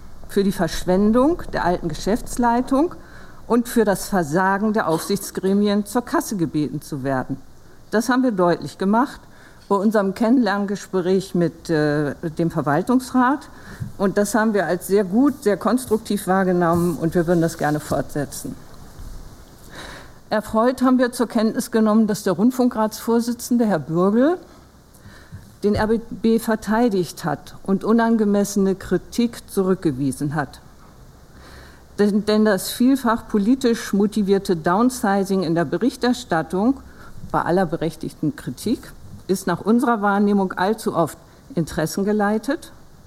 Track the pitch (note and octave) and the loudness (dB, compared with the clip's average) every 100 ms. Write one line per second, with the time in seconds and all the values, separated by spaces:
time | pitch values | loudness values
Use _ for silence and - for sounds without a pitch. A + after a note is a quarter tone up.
0 | - - - G#3 G3 - E3 - - F#3 | -16 -14 -4 0 0 0 -2 -2 0 2
1 | G#3 A#3 C#4 E4+ - - E3+ F3+ E3+ D#3 | 4 4 4 2 -4 -2 -2 -2 -4 -4
2 | F#3 A#3 - - A#3+ C#3 D3+ C4+ F4 - | -2 -2 -2 -2 0 0 0 0 0 -4
3 | - - - - - A#3+ A#3 A#3+ G3+ F#3 | -16 -20 -18 -16 0 0 2 2 4 2
4 | - G3 D#3 E3 F#3+ G3 G#3+ G#3 E3 D#3+ | 0 0 2 2 2 2 0 0 0 -2
5 | - G3 - - F#3 G3+ G#3 G3+ G3+ B3+ | 0 -4 -4 -4 0 2 2 0 0 -4
6 | - E4+ - G3+ D3+ D3+ C#3 D3 - C#3+ | -2 -2 -2 -2 -2 -2 -4 -4 -8 -6
7 | C3 C3 - C3+ - - - - - G#3 | -2 -2 -4 -8 -10 -20 -20 -20 -2 0
8 | A#3 B3+ B3+ G3 F3 E3 D3 - F#3+ A3 | 2 2 2 2 2 2 -4 -4 0 2
9 | C#4 - - - - - - G3 G#3 G#3 | 0 -4 -20 -20 -20 -18 -2 0 2 2
10 | G3 F#3+ A3 C4+ G#3 G3+ G3+ G3+ - F#3 | 0 0 2 4 2 0 -2 -6 -4 -2
11 | F3 F#3+ F3+ F3 E3+ - - D#3+ D3+ D3 | 0 0 0 0 0 -2 -2 0 2 0
12 | C#3+ - E3+ D#3 E3 E3 D3 D3 G#3+ B3+ | -2 -4 -6 -2 -2 0 0 0 2 0
13 | B3+ B3+ B3 C#4+ - - - - - - | 2 2 2 2 -4 -18 -18 -12 -12 -2
14 | G3+ F#3+ G#3 A3+ A3 G3+ D#3+ F3+ - G3 | 0 0 0 2 2 2 0 -2 0 0
15 | F#3+ G#3+ C#4+ - G#3 F#3+ G#3 B3+ - A3 | 2 2 2 2 0 0 2 0 0 -2
16 | - G3+ - F#3+ F#3 F3+ E3+ F3 F3 D#3 | -2 -4 0 2 2 2 2 2 0 0
17 | D#3+ F3 E3+ F3+ D#3+ - D3 D3+ - C#3+ | 0 0 2 2 2 0 -2 -2 -2 -4
18 | C#3 D3+ C#3 - - - - - - - | -4 -6 -6 -8 -12 -12 -16 -20 -18 -16
19 | - - - - - - - - - - | -14 -14 -16 -18 -20 -20 -20 -18 -16 -16
20 | - - - G#3+ - A3 A#3+ B3+ B3+ B3+ | -18 -20 -4 -4 0 2 2 2 4 4
21 | B3 - A3+ A#3 A3 C4+ - A3+ G#3+ G#3+ | 2 0 -2 0 0 0 -2 2 4 4
22 | G#3 G#3 G3 E3+ A#3 B3+ B3 A3+ G#3+ - | 2 0 0 2 2 2 0 2 -2 -2
23 | - A#3 A#3 A#3 - A#3+ A3 E3 C#3+ E3 | 0 0 0 -4 -2 2 2 0 0 2
24 | F#3+ A3+ C#4 F4 - - - - - - | 2 4 2 2 -6 -20 -20 -20 -20 -20
25 | - - - - - - G3+ G#3 G#3+ A3+ | -20 -20 -20 -20 -20 -4 0 0 0 -2
26 | - - A3+ A3+ A3+ G#3+ - A3 B3 F#3+ | -4 -2 2 2 0 -2 0 2 2 2
27 | E3+ - D#3+ C#3 - - - G3 F#3 A#3 | -2 -4 -6 -6 -8 -10 -2 0 2 2
28 | A3+ A3+ G#3 G3+ G3+ G3+ F#3+ F#3 - F3+ | 4 4 4 2 2 2 0 0 -2 -2
29 | - - A#3 - - - F#3 F#3 E3 B2+ | -2 -2 -2 -2 -6 -2 0 0 0 0
30 | C#3 B2+ D3 D3 C#3 - - - - - | -2 -2 -4 -2 -4 -8 -20 -20 -20 -20
31 | - - - - - - - - - - | -20 -20 -20 -20 -20 -20 -20 -20 -10 0
32 | G#3 G3+ G3+ G#3+ G#3+ F#3+ - - B3 C4+ | 2 2 2 4 4 2 -2 0 2 4
33 | A#3+ A3+ - G#3+ G3 C4 A#3+ A3+ - G3 | 2 0 0 0 2 2 2 0 0 0
34 | G#3 A3 G3 G3 G3 E3+ D#3 F#3 B3 B3+ | 2 0 2 2 2 0 2 2 2 2
35 | G#3 G3+ F#3+ F#3+ E3+ E3+ D3+ F3 A#3+ - | 0 2 2 0 0 0 0 0 -2 0
36 | A#3+ A#3+ - E3 D#3+ F#3 A3+ C4+ - - | 0 -2 0 -2 0 0 0 0 -6 -20
37 | - - - D#3+ - F3+ F3+ E3+ E3 - | -18 -16 -4 -2 2 2 0 -2 -4 -6
38 | - - D3+ - - B2 G#3 C4 - - | -10 -4 -4 -4 -8 -8 -4 -4 -6 -18
39 | - - - F#3+ - E3+ F#3+ A#3 A#3+ A3+ | -18 -14 -4 -2 -2 -2 2 2 2 2
40 | G3+ G3+ G3+ G3+ F#3+ - F#3+ A3 G#3 - | 2 2 4 2 0 0 -2 0 -2 0
41 | A#3+ - - - - G#3+ D3+ - D#3 - | -2 -4 -20 -20 -8 -4 -4 -4 -4 -2
42 | G3 G#3+ G3+ A3 A3 D#4 - - - - | 0 0 0 0 -2 -6 -8 -20 -20 -12